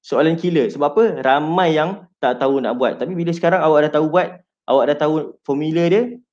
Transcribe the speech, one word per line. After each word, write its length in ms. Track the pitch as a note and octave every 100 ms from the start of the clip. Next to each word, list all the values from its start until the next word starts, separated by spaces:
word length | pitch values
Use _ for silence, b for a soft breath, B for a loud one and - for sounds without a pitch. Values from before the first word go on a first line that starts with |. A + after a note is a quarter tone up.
Soalan 320 | - B2+ D#3
killer. 320 | E3 F3+ D#3+ A2+
Sebab 320 | C3 C#3+ G#3+
apa? 40 | A3+ C#3+
Ramai 560 | C3 C#3+ D3+ E3+ F3 D#3
yang 240 | E3 G3+ - _
tak 240 | C3 B2+
tahu 160 | C3+ C#3
nak 160 | A#2
buat. 240 | B2 B2 -
Tapi 160 | C3
bila 160 | F3+ E3+
sekarang 320 | E3+ E3+ F3+
awak 240 | D#3 D3+ D3+
dah 160 | D3+
tahu 80 | D#3
buat, 320 | F3 F3 - _ _ -
awak 240 | C3+ B2+
dah 160 | D3 D3+
tahu 240 | D#3 D3 - -
formula 400 | C#3 D#3 D#3+ E3+
dia 320 | G3 B3 - _